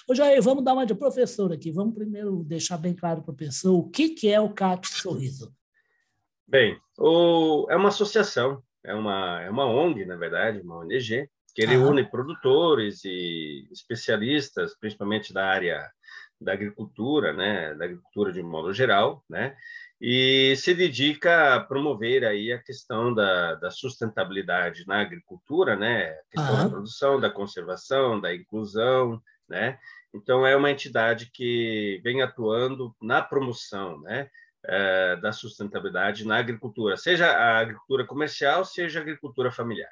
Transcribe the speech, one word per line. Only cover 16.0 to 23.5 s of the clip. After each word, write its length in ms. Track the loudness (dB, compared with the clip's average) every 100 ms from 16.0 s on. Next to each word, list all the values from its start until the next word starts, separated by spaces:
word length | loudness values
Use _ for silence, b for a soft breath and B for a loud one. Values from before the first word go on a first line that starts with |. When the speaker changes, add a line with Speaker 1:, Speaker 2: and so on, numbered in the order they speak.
| B B B _
Speaker 2:
da 140 | -6
agricultura, 800 | -4 -6 -10 -14 -6 0 2 0
né, 400 | 0 -2 -2 -4
da 100 | -6
agricultura 480 | -8 -10 _ -2 -2
de 80 | -2
um 80 | -8
modo 240 | -6 -6
geral, 500 | 0 2 4 2 -2 _
né, 260 | -6 -6 -8 B B B _
e 560 | -2 2 4 6 6 4
se 180 | 2
dedica 800 | 2 2 2 0 2 4 6 6
a 60 | 4
promover 640 | 0 -2 -2 -2 0 2
aí 260 | 2 0 -4
a 120 | -6
questão 520 | -8 -18 -8 -2 0
da, 400 | 2 2 2 0